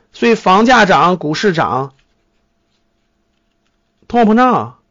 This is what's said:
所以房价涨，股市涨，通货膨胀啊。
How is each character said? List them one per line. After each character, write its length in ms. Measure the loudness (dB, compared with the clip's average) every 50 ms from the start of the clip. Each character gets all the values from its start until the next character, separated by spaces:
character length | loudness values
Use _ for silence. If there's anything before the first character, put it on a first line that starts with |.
| _ _ _
所 140 | -4 0 0
以 60 | 0
房 300 | 0 0 0 0 2 2
价 220 | 2 4 2 2
涨， 320 | 2 2 2 2 0 0 -2
股 160 | -4 -8 -6
市 180 | -2 -2 -2
涨， 400 | -2 -2 -4 -4 -4 -6 -6 -8 _ _ _ _ _ _ _ _ _ _ _ _ _ _ _ _ _ _ _ _ _ _ _ _ _ _ _ _ _ _ _ _ _ _ _ _ _ _ _ _ _ _ _ -4
通 160 | -2 0 2
货 80 | 2
膨 40 | 2
胀 180 | 2 2 0 0
啊。 240 | -2 -4 -8 -14 _ _ _